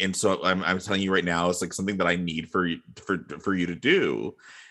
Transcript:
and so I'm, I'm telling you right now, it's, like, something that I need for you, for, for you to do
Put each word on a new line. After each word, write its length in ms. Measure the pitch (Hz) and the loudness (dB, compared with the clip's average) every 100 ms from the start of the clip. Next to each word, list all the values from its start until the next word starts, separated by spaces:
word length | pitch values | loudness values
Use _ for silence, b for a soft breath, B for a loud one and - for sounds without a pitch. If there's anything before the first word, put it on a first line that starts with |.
and 140 | 95 90 | -2 2
so 260 | 101 92 | 2 2
I'm, 220 | 92 92 | 2 2
I'm 140 | 82 92 | 2 0
telling 240 | 101 98 | 0 0
you 100 | 95 | 2
right 120 | 95 | 2
now, 260 | 87 85 87 | 2 2 2
it's, 100 | 87 | 0
like, 140 | 85 | -4
something 240 | - 98 95 | -4 -2 0
that 80 | 87 | 2
I 100 | 87 | 0
need 320 | 87 80 - | -2 -4 -4
for 160 | 95 87 | 0 0
you, 140 | 82 - - | -2 -8 -10
for, 220 | - 90 - 73 | -4 -4 -6 -8
for 140 | 104 | -2
you 120 | 95 87 | 0 0
to 80 | 85 | -2
do 580 | 131 190 78 55 69 - B B B | 2 2 2 -2 -6 -10 B B B